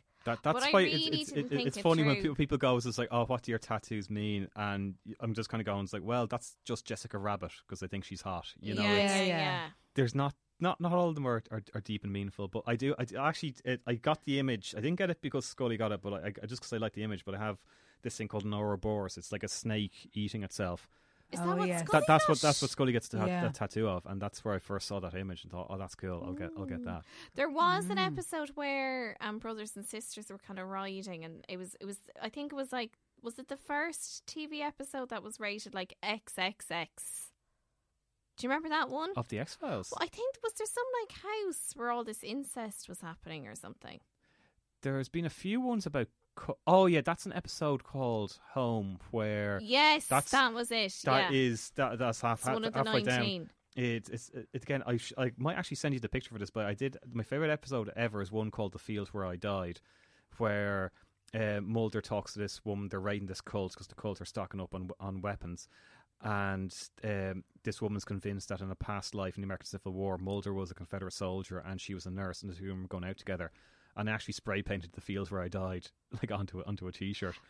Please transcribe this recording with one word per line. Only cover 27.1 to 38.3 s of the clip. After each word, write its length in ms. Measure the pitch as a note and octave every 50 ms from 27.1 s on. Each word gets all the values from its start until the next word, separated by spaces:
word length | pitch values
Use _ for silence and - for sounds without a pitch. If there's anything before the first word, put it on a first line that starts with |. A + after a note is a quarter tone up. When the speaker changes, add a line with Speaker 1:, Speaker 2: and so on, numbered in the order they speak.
| - - - - -
Speaker 2:
There 120 | - C#4 D#4
was 400 | C#4 D#4+ E4+ F4 F4+ F#4+ - C#4+
an 80 | -
Speaker 3:
Mm. 100 | G4 F#4
Speaker 2:
episode 440 | F#4 D4+ D#4+ F4 - - D#4+ D4 C#4+
where, 640 | C#4+ - C#4+ C#4 C#4 C4+ C4+ C4 C4 B3+ B3 A3 - -
um, 180 | - G#3+ G#3+ A3
brothers 360 | - A3+ A3+ A3 G#3+ G#3+ -
and 120 | G3+ G3+
sisters 420 | - - A3 A3+ - - G#3+ G#3+ -
were 60 | G3 G3
kinda 240 | - - G3 F#3+ F#3
riding, 580 | F#3+ F#3+ F#3+ G3 G3 F#3+ F#3+ F#3+ G#3 F3+ E3 D#3+
and 180 | D#3+ D#3+ - - -
it 80 | -
was, 180 | F3+ F#3 F3+ - -
it 60 | -
was, 140 | G3 G3+ - - - - -
I 80 | - A3
think 240 | A3 D4 C#4+ D4 D4
it 20 |
was, 160 | C#4 C4+ B3+
like, 280 | - B3+ A#3 A3+ - _ _ _ _ _ -
was 160 | A#3 A3+ -
it 100 | C4 -
the 80 | C#4
first 720 | C#4 - - D4 D4 D4+ E4+ D#4 - - - - - -
T 200 | - - D#4+ D#4
V 140 | D4+ D#4 D4
episode 480 | D4 D4 D4 - C4+ - - C4+ B3+ B3+
that 140 | A#3+ G#3 -
was 180 | G#3+ A3 -
rated, 320 | A3 G#3 G3+ G#3+ - - -
like, 240 | G3 F#3 F#3 - - -
X 320 | G3+ G#3+ A3 - - - -
X 320 | F#3 F#3+ G#3+ - - -
X? 600 | D#3+ E3+ D#3+ - _ - - - - - - - - _ _ _ _ _ _ _ _ _ _ _ _ _ _ _ _ _ _ _